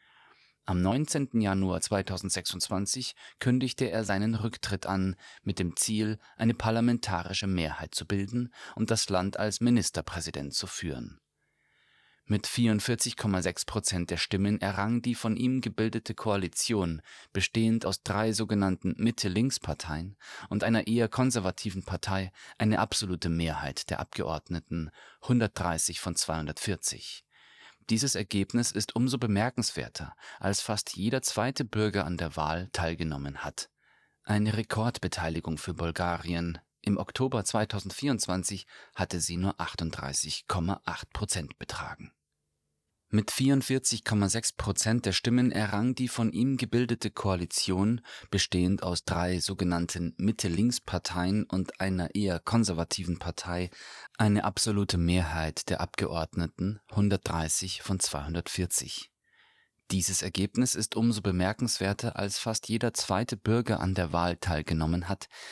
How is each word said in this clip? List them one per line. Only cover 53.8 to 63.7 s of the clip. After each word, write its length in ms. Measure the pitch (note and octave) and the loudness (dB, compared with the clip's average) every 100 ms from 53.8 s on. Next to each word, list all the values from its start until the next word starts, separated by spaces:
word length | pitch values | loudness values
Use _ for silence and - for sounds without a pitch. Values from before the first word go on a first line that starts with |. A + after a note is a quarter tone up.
| - - - - | -18 -18 -16 2
eine 260 | A2 G2+ | 4 6
absolute 540 | - - - G2+ G2+ F2+ | 2 0 0 2 2 2
Mehrheit 720 | E2+ F2 E2 E2 D#2 - - | 4 4 2 0 -2 -4 -4
der 100 | F2+ | -4
Abgeordneten, 1000 | - - G2 E2+ D#2+ - E2 - F#2+ G#2+ - | -2 -2 -2 -2 -2 -2 -2 -2 -4 -4 -4
hundertdreißig 920 | G2+ G2+ G2 - E2 D#2 - F#2+ - | 2 4 2 0 -2 0 0 -2 -6
von 200 | - F#2 | -2 -2
zweihundertvierzig. 1080 | - D2+ C#2+ E2 - - F2+ - C2 - - _ _ _ _ _ _ _ - | 0 -2 -2 -4 -2 -2 0 0 -2 -8 -12 _ _ _ _ _ _ _ -4
Dieses 320 | F#2+ - F#2+ | 0 0 0
Ergebnis 540 | F#2+ - G2 - B2 - | -2 0 0 2 2 0
ist 220 | A2 - | -2 2
umso 240 | A#2 G#2+ | 2 2
bemerkenswerter, 960 | G2+ F#2 F#2 A2 A#2+ - F#2+ G2+ A#2 - | 2 2 2 0 -2 0 0 0 -2 -2
als 200 | G2+ - | -4 -2
fast 300 | - A2 - | -2 -4 -2
jeder 260 | A2 A#2+ | 0 0
zweite 440 | - - G2 A#2 G2 | 0 0 0 0 -2
Bürger 420 | - A2+ A#2 | 2 2 2